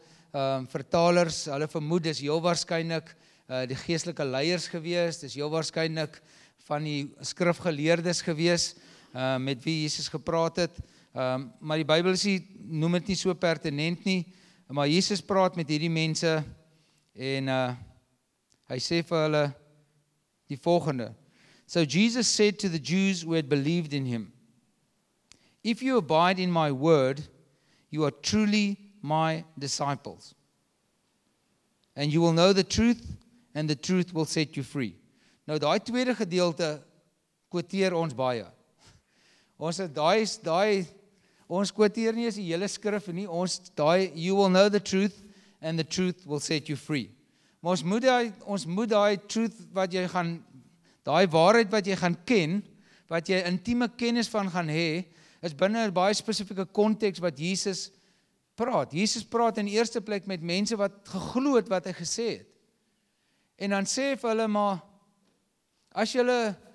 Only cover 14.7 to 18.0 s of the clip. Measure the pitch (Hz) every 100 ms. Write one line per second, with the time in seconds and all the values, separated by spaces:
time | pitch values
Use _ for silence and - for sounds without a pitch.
14.7 | 139 143 170 190 202 - 190 185 175 147
15.7 | 151 165 160 160 151 165 160 147 - _
16.7 | _ _ _ _ - 131 135 135 131 127
17.7 | 123 - -